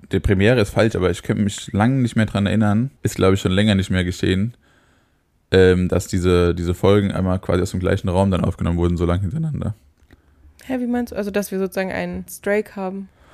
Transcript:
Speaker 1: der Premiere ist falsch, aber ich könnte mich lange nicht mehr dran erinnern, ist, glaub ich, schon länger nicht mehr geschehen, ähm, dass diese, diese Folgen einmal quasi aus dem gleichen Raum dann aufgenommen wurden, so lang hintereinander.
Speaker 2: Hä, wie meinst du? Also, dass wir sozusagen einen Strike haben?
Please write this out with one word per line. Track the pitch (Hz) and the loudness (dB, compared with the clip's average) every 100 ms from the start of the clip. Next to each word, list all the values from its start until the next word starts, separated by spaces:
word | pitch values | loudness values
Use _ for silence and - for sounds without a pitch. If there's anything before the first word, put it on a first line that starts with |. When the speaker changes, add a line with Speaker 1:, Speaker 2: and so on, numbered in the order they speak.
| - | -6
Speaker 1:
der | 95 | -2
Premiere | - 98 104 127 | 0 2 4 4
ist | 101 | 2
falsch, | - 110 98 | 2 0 2
aber | 90 | 0
ich | 90 | -2
könnte | - 104 | -4 -2
mich | 101 - - | -2 -4 -4
lange | 98 113 135 | 0 2 2
nicht | 120 117 | 0 0
mehr | 107 | 0
dran | 101 101 | 0 0
erinnern, | 101 107 104 131 - | 2 2 2 -2 -4
ist, | - - | -6 2
glaub | 95 | 2
ich, | 95 | 2
schon | 92 | 2
länger | 92 107 98 | 2 2 2
nicht | 95 | 2
mehr | 92 | 0
geschehen, | 87 87 92 92 113 - _ _ _ _ _ _ _ _ _ | -2 -2 0 0 -2 -6 _ _ _ _ _ _ _ _ _
ähm, | 95 92 90 90 | 4 6 4 2
dass | 90 - | -2 -2
diese, | 95 90 87 87 | -2 2 4 2
diese | 85 87 | 0 -4
Folgen | 87 98 104 98 | 0 2 4 2
einmal | - 92 92 | -2 -2 -2
quasi | - 90 | -2 -2
aus | 92 | -2
dem | 92 | -2
gleichen | 90 98 95 | -2 -2 0
Raum | 90 98 | 0 2
dann | 90 | 2
aufgenommen | 90 - 87 85 | 0 -2 -2 0
wurden, | 87 87 | 0 0
so | |
lang | 85 90 | 0 0
hintereinander. | 95 160 160 127 92 104 _ _ _ - _ _ - _ | -2 -4 -4 -4 -6 -8 _ _ _ -20 _ _ -20 _
Speaker 2:
Hä, | - 262 | -8 -6
wie | 240 | -4
meinst | 240 240 | -4 -4
du? | - | -6
Also, | 202 | -4
dass | 202 196 | -4 -4
wir | 190 | -4
sozusagen | 190 190 185 | -4 -4 -6
einen | - 175 180 180 | -6 -8 -8 -12
Strike | - 202 208 214 | -10 -2 -2 -4
haben? | 202 190 196 190 _ _ | -8 -8 -10 -12 _ _